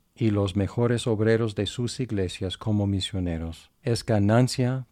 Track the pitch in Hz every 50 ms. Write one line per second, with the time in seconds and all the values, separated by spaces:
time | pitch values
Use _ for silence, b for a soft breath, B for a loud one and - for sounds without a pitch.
0 | _ _ _ - 120 110 104 101 101 95 90 101 98 95 - 120 120 117 120 113
1 | - 127 110 104 110 110 113 110 117 110 101 - 104 - - - 123 117 - -
2 | 131 - 110 98 95 90 - - 98 92 92 - - 110 107 104 101 98 98 95
3 | 95 - - 95 90 87 85 80 82 82 82 - - _ _ _ - 120 117 110
4 | - - 113 104 101 101 113 120 127 123 - - 127 123 131 131 127 -